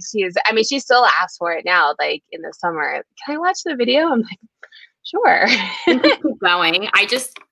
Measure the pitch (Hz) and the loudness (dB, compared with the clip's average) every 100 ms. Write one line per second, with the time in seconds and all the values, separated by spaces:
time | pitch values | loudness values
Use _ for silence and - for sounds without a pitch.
0 | - 214 185 180 - 220 220 277 - 247 | -6 -4 -2 -2 0 0 0 -2 2 4
1 | 226 156 180 - 170 165 175 180 147 151 | 4 2 -2 -4 -6 -4 0 2 2 0
2 | 147 151 _ 165 160 156 175 160 143 147 | -4 -4 _ -14 -14 -6 -4 -4 -4 -6
3 | - - - 302 349 381 359 269 233 269 | -10 -14 -10 -4 -2 -2 -4 -2 0 2
4 | 330 247 220 185 _ _ - - - _ | 2 0 -2 -8 _ _ -20 -20 -20 _
5 | - 359 453 - 214 233 190 - - 254 | -10 0 2 4 2 0 -2 -4 0 2
6 | - - 294 220 185 175 165 175 208 196 | 2 2 -2 -2 0 2 2 0 0 0
7 | 208 254 254 - - | 2 -2 -6 -14 -20